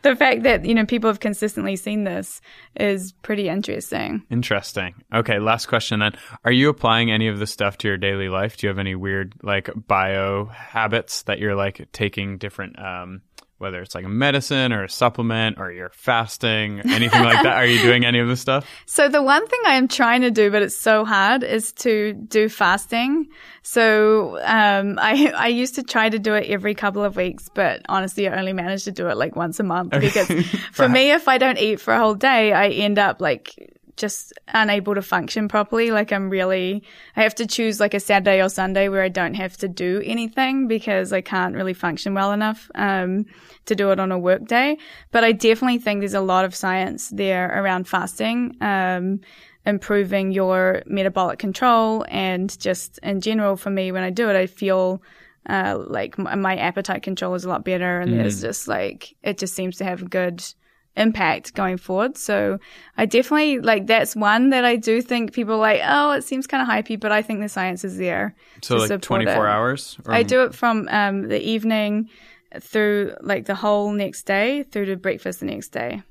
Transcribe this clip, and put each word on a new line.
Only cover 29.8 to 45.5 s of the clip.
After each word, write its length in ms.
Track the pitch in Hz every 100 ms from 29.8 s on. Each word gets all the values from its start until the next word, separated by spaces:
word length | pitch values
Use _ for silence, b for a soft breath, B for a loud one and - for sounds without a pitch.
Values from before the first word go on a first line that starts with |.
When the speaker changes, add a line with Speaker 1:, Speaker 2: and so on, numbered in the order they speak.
| 175
Speaker 2:
Okay. 120 | 139 -
Speaker 1:
because 400 | - 180 165 175
Speaker 2:
<laughs> 260 | - -
Speaker 1:
for 100 | - 262
Speaker 2:
Right. 40 |
Speaker 1:
me, 200 | 254 277
if 160 | 320 320
I 80 | 254
don't 200 | 262 254
eat 220 | 220 202
for 120 | -
a 40 | 226
whole 160 | 220 208
day, 360 | 262 247 214
I 160 | 185 202
end 300 | 156 208 208
up, 220 | 196 -
like, 340 | 180 127 - - - _ _ -
just 360 | 214 - - - -
unable 460 | 220 214 202 196
to 80 | 196
function 440 | 190 180 - 226 208
properly. 440 | 214 208 226 233
Like, 200 | 214 208
I'm 200 | 202 190
really, 520 | 190 185 190 185 202 B B B -
I 60 |
have 120 | 214 214
to 100 | 226
choose, 320 | - 220 214
like, 140 | 202
a 60 | 202
Saturday 420 | - 202 196 190
or 60 | 190
Sunday 400 | 190 185 190 196
where 140 | 196
I 80 | 190
don't 240 | 185 170
have 220 | 208 185 -
to 100 | 196
do 320 | 175 180 196
anything 600 | 202 226 226 247 262 269 254
because 460 | 220 220 190 185
I 80 | 196
can't 340 | - 190 185
really 200 | - 190
function 400 | 180 180 151 202
well 180 | 196 196
enough, 380 | 208 214 220 -
um, 520 | - 202 190 180 190 202 B B B -
to 80 | 202
do 140 | 196
it 80 | 190
on 100 | 190
a 80 | 185
work 280 | 180 190 226
day. 300 | 233 269 302 B B B
But 100 | 233
I 100 | 226
definitely 460 | 226 226